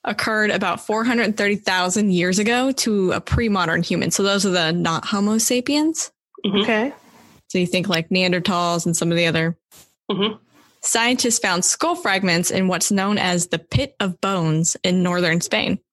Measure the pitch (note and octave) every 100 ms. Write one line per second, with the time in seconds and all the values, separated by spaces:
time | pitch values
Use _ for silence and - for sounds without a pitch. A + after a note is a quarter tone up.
0 | - G#3 - G#3+ G#3+ F#3+ F#3+ E3 - G#3+
1 | A#3 A#3 G#3+ G#3+ G3+ G3+ G#3 F#3 F3+ G#3
2 | G#3 F3+ F3+ F#3 G#3+ A#3+ C4+ C4+ A#3 G#3
3 | F#3 - - - A3+ G3+ E3 E3+ E3+ E3+
4 | E3 - G3 G3 G3 F3+ D#3+ F3 E3+ D#3+
5 | - G#3 G3+ A3 - B3 B3 D4 D#4 D#4+
6 | - _ _ - G3+ G3 A3+ G#3+ C4 -
7 | - - - - _ F#3 F3+ F#3 F#3+ E3
8 | E3 F#3 F#3 F3+ F3+ F3 F3 E3+ F3 E3
9 | E3+ E3+ E3+ E3 E3 E3+ _ - - _
10 | - G3 G#3 G#3+ _ _ _ _ - A3+
11 | A#3 B3+ A#3+ - G3 F3+ - - D#4+ F4
12 | A#3+ F#3+ F#3+ E3+ F3 F#3+ F#3 F3 - G3+
13 | G3 G#3 F3+ F3+ F3 E3 - - C#4 _
14 | G3 E3+ G3 G3 D#3+ D#3 E3+ - F#3 F#3
15 | F3+ F3+ F3 E3+ - G#3+ B3 G3 _